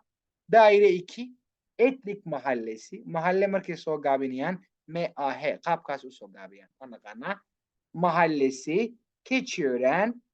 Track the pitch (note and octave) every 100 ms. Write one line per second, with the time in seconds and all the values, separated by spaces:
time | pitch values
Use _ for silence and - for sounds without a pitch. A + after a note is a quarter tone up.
0 | _ _ _ _ - G#3+ G#3+ G3+ G3+ F3+
1 | F3+ - B3 - _ _ _ - B3+ C4+
2 | G3 G3+ E3 C#3+ C3+ A#2+ A2+ A2 - G#3+
3 | D#3 E3 F3 F#3+ G3 F#3+ F3+ E3 D#3+ D3+
4 | C#3+ C3+ C3+ B2+ D#3 F#3 _ _ - E3
5 | E3+ - C#3 - D3 - E3+ E3 - C3+
6 | B2+ - G2+ F#2+ F#2+ G2 F#2+ _ C3 A2
7 | G#2 A2 D#3+ G3 _ _ _ _ _ D#3+
8 | F3 E3 E3 D3 C3+ C3 D3+ F3+ A#3 -
9 | _ _ - C4 B3+ - C#3 B2 C3 E3
10 | A3 A#3+ _